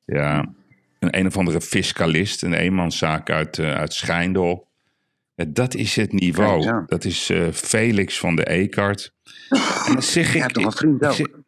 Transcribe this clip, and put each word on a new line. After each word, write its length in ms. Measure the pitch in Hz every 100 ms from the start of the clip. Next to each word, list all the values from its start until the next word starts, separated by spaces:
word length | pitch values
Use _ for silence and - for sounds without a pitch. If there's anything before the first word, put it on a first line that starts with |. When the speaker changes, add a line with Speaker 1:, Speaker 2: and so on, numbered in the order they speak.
Speaker 1:
ja, 480 | - 71 73 73 - - _ - _ -
een, 200 | 90 95
een 80 | 95
of 100 | 98
andere 240 | 87 82
fiscalist. 840 | - 101 - - 85 82 95 -
Een 100 | 90
eenmanszaak 800 | 82 87 92 82 - 82 78 -
uit, 280 | 78 78 -
eh, 140 | 78
uit 180 | 71 76
Schijndel. 760 | - - 85 90 92 87 90 _ _ _ _ _ _ _
Ja, 100 | - 78
dat 260 | 123 123
is 220 | - 110 -
het 160 | 104
niveau. 480 | 98 90 82 104 85
Speaker 2:
Kijk, 20 | 92
ja. 100 | 113 80
Speaker 1:
Dat 180 | 85
is, 260 | 98 85 -
eh, 180 | 90 85
Felix 680 | 78 - 110 117 104 92 -
van 180 | 87 82
de 120 | 78
Eekart. 640 | 87 98 - 101 101 - _ - - - 262 - - -
En 60 |
dan 100 | 127
zeg 240 | - 170 165
Speaker 2:
Jij 80 | 160
Speaker 1:
ik, 60 |
Speaker 2:
hebt 120 | 127
toch 100 | -
een 80 | 110
vriend 300 | - 156 135
Speaker 1:
ik 60 | 147
Speaker 2:
ook? 60 |
Speaker 1:
zeg, 120 | 120 - -